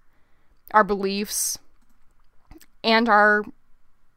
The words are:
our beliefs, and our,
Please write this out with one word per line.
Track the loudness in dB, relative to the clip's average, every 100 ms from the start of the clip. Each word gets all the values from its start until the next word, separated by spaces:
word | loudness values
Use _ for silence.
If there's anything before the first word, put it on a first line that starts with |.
| _ _ _ _ _ _ -2
our | 0
beliefs, | 0 -2 -4 -6 -6 -6 -8 -8 -14 -20 -20 -20 -20 _ -20 -20 -20 -20 -20 -8
and | 0 0 2
our, | 4 4 2 -4 -16 -20 -20 -20 -20 -20